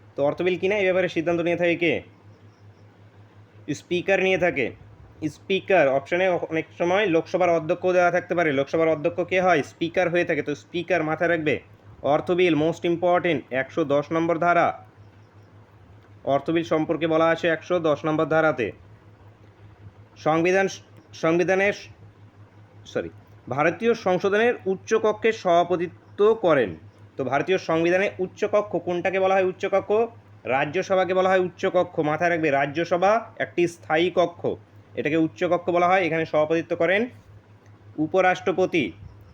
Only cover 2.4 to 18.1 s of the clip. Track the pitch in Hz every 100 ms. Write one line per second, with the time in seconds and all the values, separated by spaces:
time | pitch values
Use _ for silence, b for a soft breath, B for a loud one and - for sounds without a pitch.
2.4 | - - - - - - - - - -
3.4 | - - - 143 - 180 160 190 190 185
4.4 | 175 139 107 - - - - - 151 -
5.4 | - 190 180 185 139 135 - 180 190 170
6.4 | - 160 156 - 175 190 214 160 156 175
7.4 | 180 165 156 175 185 180 175 175 - 175
8.4 | 160 139 139 165 160 156 160 165 170 185
9.4 | 180 165 127 - 165 185 170 175 175 151
10.4 | 147 143 - 175 170 175 156 156 170 170
11.4 | 151 113 - - - - 131 151 - 180
12.4 | 180 151 156 165 175 170 175 175 175 143
13.4 | - 127 131 - 156 143 143 165 165 165
14.4 | 170 175 135 - - - - - - -
15.4 | - - - - - - - - 127 139
16.4 | 151 165 165 160 156 151 165 160 165 165
17.4 | 175 160 - 175 160 143 160